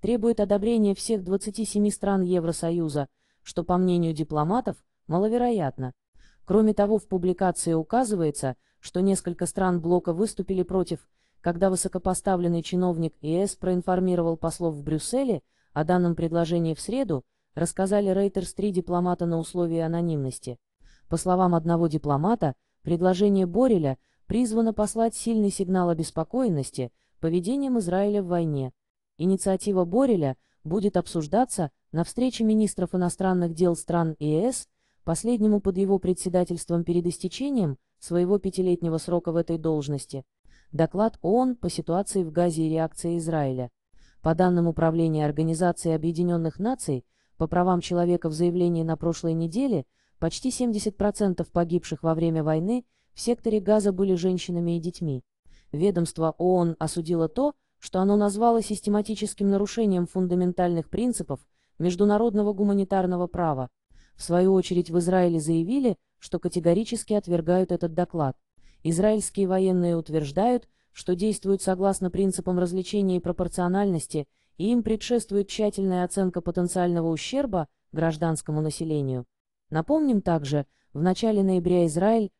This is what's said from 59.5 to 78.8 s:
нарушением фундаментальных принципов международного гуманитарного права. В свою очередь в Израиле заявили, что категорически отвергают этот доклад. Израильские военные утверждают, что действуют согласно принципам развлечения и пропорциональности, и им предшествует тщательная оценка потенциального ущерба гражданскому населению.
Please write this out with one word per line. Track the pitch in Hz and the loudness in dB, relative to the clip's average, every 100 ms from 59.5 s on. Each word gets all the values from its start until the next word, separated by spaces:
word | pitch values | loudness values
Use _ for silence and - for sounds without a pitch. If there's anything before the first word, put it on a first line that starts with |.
нарушением | 196 208 233 214 180 175 | 2 0 0 2 2 0
фундаментальных | 185 180 180 180 180 175 170 - | -2 0 2 0 2 0 0 -2
принципов | - 247 233 165 135 _ _ _ - | -2 -2 -2 -6 -8 _ _ _ -4
международного | 180 175 208 208 233 202 208 | -2 2 2 4 2 2 0
гуманитарного | 196 208 202 190 196 180 180 175 | 0 2 2 2 0 0 0 -2
права. | - 165 135 123 _ _ - _ - | -2 -2 -2 -6 _ _ -20 _ -16
В | |
свою | - 175 190 | 0 2 4
очередь | 190 180 175 170 | 4 2 -2 0
в | 170 | 0
Израиле | 170 185 175 165 | 2 4 4 2
заявили, | 151 165 165 277 247 175 _ _ | 0 0 0 0 0 -2 _ _
что | - 175 | -8 -6
категорически | 175 180 165 180 220 233 - | -4 0 2 2 0 -6 -2
отвергают | 208 170 170 160 180 185 | -2 0 -2 2 0 2
этот | 175 170 | -2 -2
доклад. | 160 175 165 139 - _ _ - _ | -2 -4 -2 -4 -4 _ _ -20 _
Израильские | 160 165 208 214 - - 190 | -4 0 2 2 -2 -2 0
военные | 185 190 180 175 170 | 2 2 2 2 0
утверждают, | 156 156 143 156 233 247 - _ _ | -2 -4 -2 0 2 0 -4 _ _
что | - - | -12 -4
действуют | 180 214 196 190 196 | -2 0 -2 -2 -2
согласно | - 185 196 190 180 | 0 0 0 0 -2
принципам | 180 196 180 185 180 | 0 0 0 -2 0
развлечения | 180 185 180 208 190 180 | 0 -2 -4 0 0 0
и | |
пропорциональности, | 175 175 180 - 175 190 202 165 - 156 143 _ _ - | -2 -4 -4 -2 0 2 0 0 -2 -6 -6 _ _ -6
и | 196 | 0
им | 240 | 0
предшествует | 214 220 - 240 - 202 196 | 0 -2 0 -2 0 -2 -2
тщательная | - 208 202 196 180 | -2 -2 0 0 0
оценка | 180 196 185 175 | -2 0 -2 -2
потенциального | 175 175 175 185 175 170 165 | -4 -2 0 0 0 2 0
ущерба | 160 - 269 277 190 147 _ _ | -2 -2 -4 -2 -2 -4 _ _
гражданскому | 156 165 151 165 156 - 151 | -2 -2 0 -2 -2 -2 -2
населению. | 156 - | -2 -4